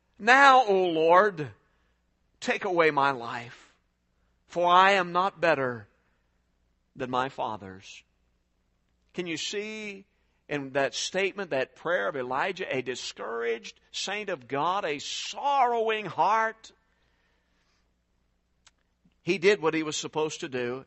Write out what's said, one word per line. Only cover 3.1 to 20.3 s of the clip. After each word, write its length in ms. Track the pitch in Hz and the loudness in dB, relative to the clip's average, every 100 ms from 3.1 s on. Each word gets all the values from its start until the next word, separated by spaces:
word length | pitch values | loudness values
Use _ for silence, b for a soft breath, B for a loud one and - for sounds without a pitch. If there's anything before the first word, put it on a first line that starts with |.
life, 600 | 131 117 123 120 - - _ _ _ _ _ _ _ _ | 0 -6 -10 -12 -18 -20 _ _ _ _ _ _ _ _
for 180 | 175 175 | 0 4
I 260 | 180 190 | 6 6
am 200 | 196 175 | 4 0
not 280 | 175 190 160 | -2 -2 0
better 480 | 170 143 127 120 104 _ _ _ _ _ _ _ _ _ _ | 0 2 0 -6 -14 _ _ _ _ _ _ _ _ _ _
than 140 | - 127 | -12 -4
my 200 | 127 131 | -2 -2
fathers." 720 | - 127 107 95 92 - - _ _ _ _ _ _ _ _ _ _ _ - | -4 -6 -6 -12 -18 -20 -20 _ _ _ _ _ _ _ _ _ _ _ -10
Can 100 | 180 | -8
you 120 | 156 | -6
see 680 | - 208 214 220 214 196 196 _ _ _ - | -6 -8 -8 -10 -12 -14 -20 _ _ _ -10
in 260 | 147 135 | -8 -4
that 200 | 135 135 | -2 -2
statement, 560 | - - 185 196 196 180 | -4 -6 -2 -4 -4 -6
that 240 | 139 127 | -4 -4
prayer 320 | - 156 180 196 | -6 -4 -2 -2
of 100 | 147 | -4
Elijah, 500 | 127 131 180 180 185 | -4 -4 -4 -6 -6
a 120 | 131 | -6
discouraged 1000 | 127 123 - - 202 233 233 233 196 - _ | -4 -8 -10 -10 -10 -6 -4 -6 -10 -20 _
saint 380 | - - 202 202 | -10 -8 -6 -6
of 180 | 165 120 | -8 -6
God, 380 | 135 160 196 | -2 -2 -2
a 140 | 185 147 | -4 -6
sorrowing 1080 | - - - - 269 277 247 233 226 220 | -8 -10 -10 -6 -2 2 2 2 0 -2
heart? 640 | 196 139 175 220 220 220 - _ _ _ _ _ _ _ _ _ _ _ _ _ _ _ _ _ _ _ _ _ _ _ _ _ | -4 0 2 4 0 -4 -20 _ _ _ _ _ _ _ _ _ _ _ _ _ _ _ _ _ _ _ _ _ _ _ _ _
He 160 | - 190 | -4 2
did 240 | 185 208 | 4 4
what 100 | 156 | 2
he 100 | 156 | -2
was 140 | 156 147 | -4 -6
supposed 440 | 160 156 156 | -6 -4 -4